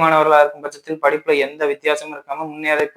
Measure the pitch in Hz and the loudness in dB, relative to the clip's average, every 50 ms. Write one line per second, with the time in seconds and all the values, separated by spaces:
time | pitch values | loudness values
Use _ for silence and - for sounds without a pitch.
0 | 165 160 160 156 151 156 151 147 147 143 147 147 147 147 143 143 - - 160 156 | 4 4 4 4 4 6 6 6 6 4 0 -6 -12 -14 -14 -14 -10 -10 -8 -2
1 | 147 143 151 151 151 160 151 143 135 139 147 151 151 143 143 143 151 151 147 143 | 0 0 0 0 -2 -2 0 0 0 -2 -4 -4 -4 -4 -4 -4 -2 -2 -2 -2
2 | 151 151 151 143 - 143 139 151 160 156 151 156 156 156 151 151 151 147 - | -4 -10 -16 -18 -12 -12 -10 -10 -10 -10 -10 -8 -4 -2 -2 0 -2 -4 -4